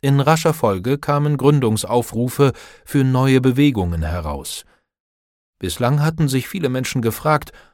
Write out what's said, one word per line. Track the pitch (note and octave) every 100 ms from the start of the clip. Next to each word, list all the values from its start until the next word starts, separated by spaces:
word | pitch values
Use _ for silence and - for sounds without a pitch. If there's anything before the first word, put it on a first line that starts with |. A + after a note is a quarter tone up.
In | C#3 C#3
rascher | C#3 D#3+ D#3+
Folge | D#3 A2+ F#2+ G2 C#3+
kamen | - C#3+ D3 D3
Gründungsaufrufe | C3+ D3 A#2+ G#2+ - A#2+ A#2+ A2+ B2 - C#3 - - - -
für | C#3+
neue | C3 B2+ C3+ C3
Bewegungen | C3 B2+ D3 A2+ F2+ E2
heraus. | D#2+ D#2+ D#2 C#2+ B1+ - - _ _ _ _ _ _ _ _ _
Bislang | F2+ - B2 D3
hatten | D3+ D#3+ D3+
sich | C3 -
viele | - C#3+
Menschen | B2+ B2+ C3
gefragt, | A2+ - D#3 D3+ - - _